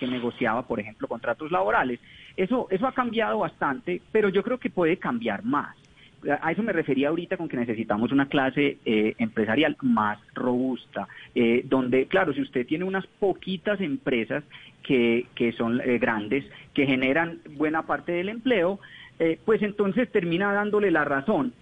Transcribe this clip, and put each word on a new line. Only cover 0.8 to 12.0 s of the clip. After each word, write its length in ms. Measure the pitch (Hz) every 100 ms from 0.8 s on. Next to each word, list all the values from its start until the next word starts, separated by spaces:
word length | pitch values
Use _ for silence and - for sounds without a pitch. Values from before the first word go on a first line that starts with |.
ejemplo, 280 | 107 110 -
contratos 440 | 117 117 117 151
laborales. 480 | 180 196 226 135 123 - - - -
Eso, 340 | 185 247 -
eso 160 | 185 254
ha 60 |
cambiado 480 | 262 247 220 214 220
bastante, 600 | 170 - 160 131 - 180 -
pero 180 | 214 208
yo 120 | 190
creo 160 | 196 247
que 120 | -
puede 260 | - 165 185
cambiar 480 | 180 123 113 98 104
más. 320 | 143 95 - _ - - _ - 139
A 120 | 156
eso 100 | 165
me 100 | 220
refería 360 | 170 151 131 139
ahorita 280 | 165 170 190
con 120 | 165
que 80 | 131
necesitamos 560 | 120 110 113 104 120
una 160 | 139 139
clase, 500 | 147 135 131 143 - -
eh, 300 | 110 107 -
empresarial 580 | 113 113 107 139 151 -
más 380 | 135 113 107 104 - -
robusta, 760 | 120 123 131 123 - - 123 - - -
eh, 300 | 117 120 131
donde, 380 | 135 127 127